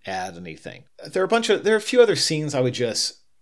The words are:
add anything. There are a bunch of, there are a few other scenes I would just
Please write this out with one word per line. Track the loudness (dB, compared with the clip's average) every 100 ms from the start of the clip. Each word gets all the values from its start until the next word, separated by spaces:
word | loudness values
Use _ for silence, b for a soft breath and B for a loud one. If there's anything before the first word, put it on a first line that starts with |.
| -8
add | -8 -8 -10
anything. | -14 -14 -16 -18 -20 -20 -8
There | -4
are | 0
a |
bunch | 0 2
of, | 0
there | 2
are | 0
a |
few | 4 4
other | 6 4
scenes | 0 -2 -2
I | 0
would | 0
just | 0 -2 -2 -4 -8 _ _